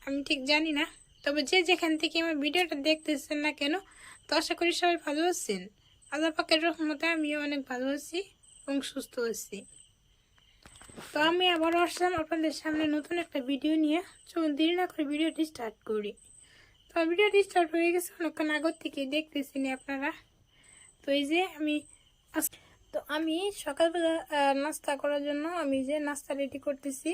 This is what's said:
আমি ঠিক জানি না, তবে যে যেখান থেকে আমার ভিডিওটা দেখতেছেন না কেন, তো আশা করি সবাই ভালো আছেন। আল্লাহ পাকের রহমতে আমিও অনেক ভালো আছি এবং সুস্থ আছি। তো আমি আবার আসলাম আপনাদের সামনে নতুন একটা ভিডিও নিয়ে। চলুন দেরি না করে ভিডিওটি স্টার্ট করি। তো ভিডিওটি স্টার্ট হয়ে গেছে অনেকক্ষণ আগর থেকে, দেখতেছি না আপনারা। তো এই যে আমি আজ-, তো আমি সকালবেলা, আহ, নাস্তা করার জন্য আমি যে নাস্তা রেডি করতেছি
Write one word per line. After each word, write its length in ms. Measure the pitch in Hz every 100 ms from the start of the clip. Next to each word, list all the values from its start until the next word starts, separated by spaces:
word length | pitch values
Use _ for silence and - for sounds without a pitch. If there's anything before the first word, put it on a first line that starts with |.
আমি 180 | - 277
ঠিক 180 | 277 294
জানি 260 | 262 294 320
না, 120 | 294 320 - _ _
তবে 160 | - 294
যে 160 | 277 370
যেখান 300 | 349 349 330 320
থেকে 200 | 330 330
আমার 160 | 330 311
ভিডিওটা 400 | 294 320 359 294
দেখতেছেন 560 | 285 311 311 294 - 294
না 120 | 302
কেন, 220 | 294 285 349 392 - - -
তো 80 | -
আশা 200 | 302 320
করি 180 | 330 339
সবাই 260 | 349 359 339
ভালো 180 | 320 294 349
আছেন। 360 | 349 - 196 185 _ _ _ _
আল্লাহ 180 | 285 320
পাকের 280 | 320 339 320
রহমতে 420 | 330 320 311 294 330
আমিও 320 | 330 302 302
অনেক 200 | 294 285 262
ভালো 180 | 247 262
আছি 300 | 285 - 339 392 _ _ -
এবং 200 | - 277
সুস্থ 320 | 269 - 262 -
আছি। 340 | 233 220 - 196 - - _ _ _ _ _ _ _ _ - - - - -
তো 100 | 302
আমি 240 | 311 349 359
আবার 240 | 339 320 339
আসলাম 360 | 339 - 359 349
আপনাদের 360 | 311 330 320
সামনে 320 | 294 311 311 311
নতুন 260 | 302 294 349
একটা 200 | 330 294
ভিডিও 340 | 247 277 302 320
নিয়ে। 240 | 311 311 381 - -
চলুন 240 | - 320 285
দেরি 180 | 320 359
না 80 | 359
করে 160 | -
ভিডিওটি 380 | 285 294 320 -
স্টার্ট 340 | 311 - 226 -
করি। 280 | - 214 208 - _ - _ - - _
তো 180 | _ - 330
ভিডিওটি 340 | 339 415 403
স্টার্ট 260 | 392 359 330
হয়ে 180 | 330 339
গেছে 180 | 349 339
অনেকক্ষণ 360 | - 320 311 311
আগর 240 | 302 311 330
থেকে, 200 | 302 294 269
দেখতেছি 500 | 294 311 294 277 269
না 100 | 269
আপনারা। 360 | 262 - 269 285 339 _ _ _ _ _ - - _
তো 100 | -
এই 140 | 277 285
যে 140 | 330 370 302
আমি 180 | 302 302 - _ _ _ _
আজ-, 220 | 320 302 - - - _
তো 40 | 302 -
আমি 280 | 302 320 320 403 403
সকালবেলা, 560 | - 277 330 339 330 320 -
আহ, 280 | 294 277 277
নাস্তা 360 | 285 302 - 285
করার 260 | 285 285
জন্য 200 | 285 285 311 349
আমি 220 | 294 269
যে 120 | 262 302
নাস্তা 320 | 294 285 -
রেডি 240 | 277 277 277
করতেছি 520 | 294 277 285 262 311